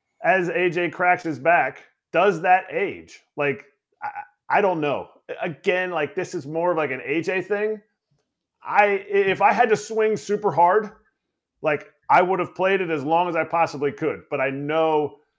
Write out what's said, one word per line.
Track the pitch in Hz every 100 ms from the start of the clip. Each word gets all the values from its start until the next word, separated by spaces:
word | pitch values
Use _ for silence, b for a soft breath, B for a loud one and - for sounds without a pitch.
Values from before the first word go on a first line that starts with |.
| _ _
as | 160 185 175
A | 170 180
J | 165 175
cracks | - 180 175
his | 170 131
back, | 151 170 165 - - _ _
does | 165 202 160
that | 180 185 -
age? | 165 190 90 82 - _ -
Like, | 143 139 - _ _ _
I, | 120 - - _ - 170
I |
don't | 202 170
know. | 147 113 101 _ - -
Again, | 180 143 196 180 185
like, | 170 147
this | 185 175 180
is | 135
more | 160 175
of, | 160
like, | 147
an | 131 120
A | 160
J | 165 185
thing. | 180 202 214 214 _ _ _ _ _ _ _ _
I, | - 175 208 196 196
if | 196 190 180
I | 196
had | 202 247
to | 214
swing | - 220 220 208
super | - 202 208
hard, | 143 175 208 208 - _ _ _ _ _ _
like, | 151 147 - _ -
I | 147
would | 185 185
have | 170
played | - 185 196
it | 175
as | 156
long | 139 165 180
as | 165
I | 160
possibly | 165 135 143 143
could. | 139 147 98 -
But | 139
I | 135
know | 135 143 160 160 156 143 - _